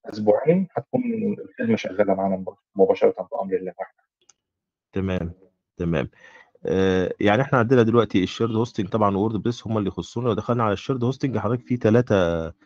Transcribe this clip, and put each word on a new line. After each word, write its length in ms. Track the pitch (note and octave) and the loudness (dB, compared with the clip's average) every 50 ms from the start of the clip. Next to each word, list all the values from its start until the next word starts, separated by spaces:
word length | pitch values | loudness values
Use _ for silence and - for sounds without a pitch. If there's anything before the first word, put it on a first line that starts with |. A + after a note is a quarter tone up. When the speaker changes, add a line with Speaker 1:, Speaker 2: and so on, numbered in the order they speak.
| - | -18
Speaker 1:
أسبوعين 640 | - - G#2+ G#2+ G#2 G#2 G#2+ - - E3+ F#3 G3 - | -14 -10 -2 2 2 2 4 4 2 2 2 0 -2
هتكون 300 | _ - - _ - - B3 A#3+ A#3 A3 G#3+ - - - | _ -8 -6 _ -4 -2 -2 -2 -4 -2 -2 -4 -4 -6
الخدمة 360 | - - - - A#2+ A2+ A2+ | -8 -12 -10 -4 -2 0 0
شغالة 380 | - - G2 F#2 F#2+ G#2 G2 F#2+ | 0 -2 -2 -2 0 2 2 2
معانا 220 | F#2+ F#2+ F#2+ G2 F#2 | 0 0 0 -2 -4
مب-، 180 | F#2 F2+ - - _ _ _ | -6 -8 -12 -14 _ _ _
مباشرة 520 | - F#2+ F#2+ F#2+ - - F#2+ F#2 - F#2 - | 2 2 4 4 4 2 2 2 0 -6 -8
بأمر 240 | - - F#2+ G2 F#2+ | -8 -8 -6 -4 -4
الله 160 | F2+ F#2 F2+ | -4 -4 -6
تعالى. 220 | F2 - F#2+ - _ _ _ _ _ _ _ _ _ _ _ _ _ _ _ _ _ _ _ _ - | -10 -10 -12 -14 _ _ _ _ _ _ _ _ _ _ _ _ _ _ _ _ _ _ _ _ -6
Speaker 2:
تمام، 400 | G2 F#2 F#2+ F#2 F2+ E2+ E2+ E2+ - - _ _ _ _ _ _ - | -4 -4 -2 -2 -4 -4 -6 -8 -12 -20 _ _ _ _ _ _ -6
تمام. 320 | F2+ E2+ E2 D2+ B1 - - _ - - - - - _ _ _ - | -4 -2 0 0 -2 -4 -8 _ -20 -20 -20 -20 -20 _ _ _ -6
آآ، 480 | - - F#2 F#2+ F#2+ F#2 F#2 F2+ - - - | -2 0 2 2 2 2 2 0 -2 -2 0
يعني 220 | - G2+ G#2 A2+ | 2 2 2 2
إحنا 180 | C#3 - - C3 | 2 2 2 2
عندنا 240 | A#2 A2+ C3+ B2+ A#2 | 4 4 4 4 6
دلوقتي 440 | A2 A2 A#2+ A2 G#2 - G#2 F#2 F#2+ | 6 4 4 2 2 2 0 0 0
الshared 380 | - - A2+ A#2 A2+ A2 A2+ - | 0 -2 -2 -2 0 -2 -2 -2
hosting 220 | - - G#2 F2 | -4 -6 -4 -2
طبعًا 280 | - A2 G#2+ G2+ G2 F#2+ | 0 0 2 2 2 2
ووردبريس 500 | G2+ A2 G#2+ G2+ F2 A#2 A#2+ - - G#2 | 0 0 -2 -2 -2 -4 -4 -4 -6 -4
هم 100 | A2+ A2 | -4 -2
اللي 100 | G#2 F#2+ | -2 -2
يخصونا، 400 | - - F2 - - A#2 A#2+ B2 | -4 -6 -8 -8 -8 -6 -2 -2
لو 60 | G#2+ | -2
دخلنا 300 | F#2 - - A#2+ A#2+ A#2 | -2 -2 -2 -2 0 0
على 140 | G#2+ G2+ - | 0 -2 -2
الshared 240 | - - C#3 B2+ A#2 A#2+ C3 | -4 -4 -4 -2 -2 -2 -2
hosting 240 | - - C#3 A2+ G#2+ | -2 -4 -4 -4 -4
حضرتك 300 | G2 G#2 A#2 B2 - - | -2 -2 -4 -4 -4 -4
في 100 | B2+ B2 | -4 0
تلاتة، 380 | - A2 G#2+ A#2+ B2 B2 A2+ G2 F2+ E2+ E2+ E2 E2 E2 D#2+ _ _ | 2 4 4 4 4 4 2 2 2 2 0 -2 -4 -6 -10 _ _